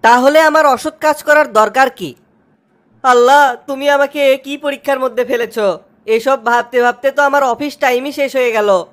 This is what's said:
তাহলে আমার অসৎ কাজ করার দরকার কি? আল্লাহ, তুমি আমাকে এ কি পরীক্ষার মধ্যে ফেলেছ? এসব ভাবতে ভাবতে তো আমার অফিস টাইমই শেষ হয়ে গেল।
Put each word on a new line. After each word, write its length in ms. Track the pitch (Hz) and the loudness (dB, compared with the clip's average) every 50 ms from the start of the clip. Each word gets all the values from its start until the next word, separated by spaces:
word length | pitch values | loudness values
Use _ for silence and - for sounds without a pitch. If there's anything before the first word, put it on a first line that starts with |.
| - | 4
তাহলে 360 | 226 240 247 254 277 294 311 320 311 | 4 4 4 4 4 4 4 2 4
আমার 160 | 294 311 302 285 254 | 2 2 2 2 0
অসৎ 220 | - - 311 302 _ - | 0 -4 -10 -10 _ -2
কাজ 120 | 311 294 302 - | -2 -2 -2 0
করার 240 | 302 294 302 302 247 208 214 | 0 2 2 2 2 2 0
দরকার 300 | 214 214 - 262 269 254 254 | 0 2 2 0 0 0 -2
কি? 120 | - 185 143 120 _ _ _ _ _ _ _ _ _ _ _ _ _ _ _ _ _ - | -10 -14 -14 -14 _ _ _ _ _ _ _ _ _ _ _ _ _ _ _ _ _ 0
আল্লাহ, 380 | 262 247 240 240 247 277 294 285 262 240 233 _ | 2 2 4 4 4 6 4 4 2 0 -6 _
তুমি 200 | - 277 269 277 285 | -12 -10 -4 -2 0
আমাকে 300 | 285 277 285 277 285 294 277 269 262 | 0 0 0 -2 -2 0 0 0 0
এ 20 | |
কি 160 | 262 269 269 285 | 0 -4 -12 -12
পরীক্ষার 420 | 285 302 285 285 277 - 285 277 262 | -8 -6 -8 -8 -6 -4 -4 -4 -2
মধ্যে 240 | 262 254 220 240 240 | -4 -4 -4 -4 -4
ফেলেছ? 320 | 208 254 233 233 208 - 226 208 196 170 151 _ _ _ _ _ | -4 -4 -4 -4 -6 -4 -4 -2 -2 -4 -4 _ _ _ _ _
এসব 300 | - 226 226 226 262 269 254 220 | -4 -4 -2 0 -2 -4 -2 -2
ভাবতে 320 | 233 240 240 233 240 - 247 | -2 -2 -2 -2 -2 -2 0
ভাবতে 260 | 240 240 240 - - 269 | 0 0 -2 -2 -4 -4
তো 100 | 269 277 285 277 | 0 0 0 0
আমার 140 | 269 285 277 254 233 | 0 0 0 -2 -4
অফিস 200 | - 294 294 - _ 294 | -4 -8 -10 -6 _ -2
টাইমই 300 | 262 247 247 262 294 277 294 | -2 -2 -2 -4 -6 -6 -4
শেষ 120 | 277 262 - | -6 -4 -2
হয়ে 200 | 262 247 240 220 | -2 -2 0 -2
গেল। 120 | 214 208 208 196 180 160 - | 0 0 2 0 0 -2 -8